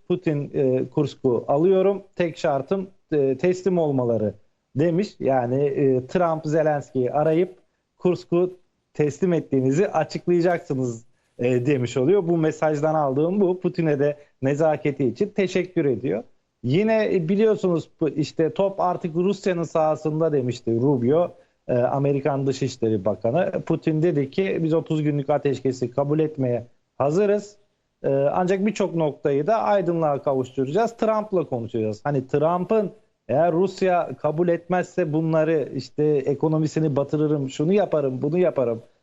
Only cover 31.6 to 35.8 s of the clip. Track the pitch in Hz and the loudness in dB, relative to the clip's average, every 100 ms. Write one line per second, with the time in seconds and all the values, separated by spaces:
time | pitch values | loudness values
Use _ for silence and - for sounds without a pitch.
31.6 | 113 113 107 104 147 143 131 143 156 180 | -6 -4 -4 -4 -4 -4 -2 0 0 0
32.6 | 175 220 185 - _ _ - 131 170 165 | 0 0 0 -6 _ _ -2 0 2 2
33.6 | 190 190 185 175 151 127 151 156 175 170 | 0 0 0 2 0 -4 -4 0 0 0
34.6 | - 180 175 - 165 151 160 160 156 160 | 0 -2 -2 -2 -2 0 2 2 2 0
35.6 | 123 139 | -2 -6